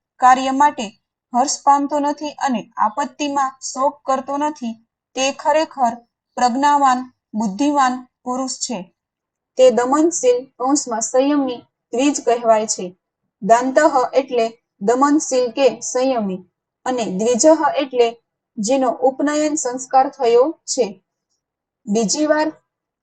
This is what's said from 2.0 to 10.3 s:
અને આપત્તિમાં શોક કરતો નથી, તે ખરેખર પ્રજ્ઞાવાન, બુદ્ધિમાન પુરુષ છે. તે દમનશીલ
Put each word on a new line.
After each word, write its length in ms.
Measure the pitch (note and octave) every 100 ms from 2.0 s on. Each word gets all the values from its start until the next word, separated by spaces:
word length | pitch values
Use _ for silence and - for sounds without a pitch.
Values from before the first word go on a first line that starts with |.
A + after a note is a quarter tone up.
| C#4+ D4 D4+
અને 400 | - C4+ A3+ - -
આપત્તિમાં 840 | G#3+ A3 C#4+ - D4 C#4 C4 - -
શોક 280 | C4 C#4 C#4+ -
કરતો 320 | C4+ C4 C#4+
નથી, 500 | D4+ D#4 A#3 A3+ _ _ _ -
તે 160 | C4
ખરેખર 640 | C#4 D#4 D4+ D#4 - A#3+ A#3 _ _ _ -
પ્રજ્ઞાવાન, 800 | B3 A#3+ C#4+ D4 C#4 B3+ B3+ _ _
બુદ્ધિમાન 720 | G#3+ A3+ F#3+ C#4+ C#4+ C4 B3+ - _
પુરુષ 280 | B3 B3 C4
છે. 440 | - - A3 - _ _ _ _ _ _ -
તે 140 | B3+
દમનશીલ 760 | A3+ B3 C#4+ E4 D#4+ B3+